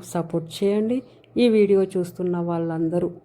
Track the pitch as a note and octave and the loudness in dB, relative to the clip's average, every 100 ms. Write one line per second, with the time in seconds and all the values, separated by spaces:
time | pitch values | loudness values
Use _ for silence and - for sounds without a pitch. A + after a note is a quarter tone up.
0 | - F3 E3 E3+ D#3+ - G3+ G#3 A3 B3+ | -6 -6 -4 -4 -6 -2 0 0 0 -2
1 | - - _ - A#3+ G#3+ G3+ G3 F#3+ F#3 | -6 -16 _ 2 4 6 6 4 2 -2
2 | F3 - F3+ F3 E3+ E3+ E3 D#3+ D#3+ F3 | -4 -4 -4 -2 -2 -2 -2 -2 -2 0
3 | F3 - | -2 -6